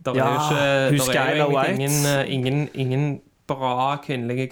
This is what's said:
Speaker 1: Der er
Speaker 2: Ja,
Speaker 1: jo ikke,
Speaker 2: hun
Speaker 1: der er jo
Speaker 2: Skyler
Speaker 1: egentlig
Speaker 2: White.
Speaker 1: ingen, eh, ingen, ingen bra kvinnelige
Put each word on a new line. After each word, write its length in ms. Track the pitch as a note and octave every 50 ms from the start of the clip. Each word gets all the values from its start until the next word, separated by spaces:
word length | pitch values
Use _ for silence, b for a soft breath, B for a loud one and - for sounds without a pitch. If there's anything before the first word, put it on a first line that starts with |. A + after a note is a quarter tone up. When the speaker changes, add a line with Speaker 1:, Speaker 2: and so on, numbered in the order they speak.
| -
Speaker 1:
Der 80 | B2+
er 40 | B2
Speaker 2:
Ja, 80 | C3 C3
Speaker 1:
jo 100 | C#3 C#3+
ikke, 140 | D3 D3+ D3+
Speaker 2:
hun 60 | D3+
Speaker 1:
der 100 | C#3+ C#3+
er 260 | C#3 C#3 C3+ C3+ C3
jo 80 | C#3+ C#3+ C3
Speaker 2:
Skyler 300 | B2+ B2 - C3 C3 D3
Speaker 1:
egentlig 220 | D3+ D3+ C#3+ C#3
Speaker 2:
White. 180 | C3+ C3+ E3 G3
Speaker 1:
ingen, 320 | D#3+ C#3 C#3 D3 D3 C#3+
eh, 280 | C#3+ C#3+ C#3 C3+ - C3+
ingen, 340 | C3 B2 B2+ C#3 D3 D3 - -
ingen 460 | C#3 C3 B2+ B2+ C#3 D3 D3 C#3 - - _ _ _ _ -
bra 480 | C#3+ C3+ C3 B2+ B2 B2+ C3 C#3 C#3+ C#3+
kvinnelige 480 | - - C3+ B2 A#2 A#2+ B2 C3 C3 B2+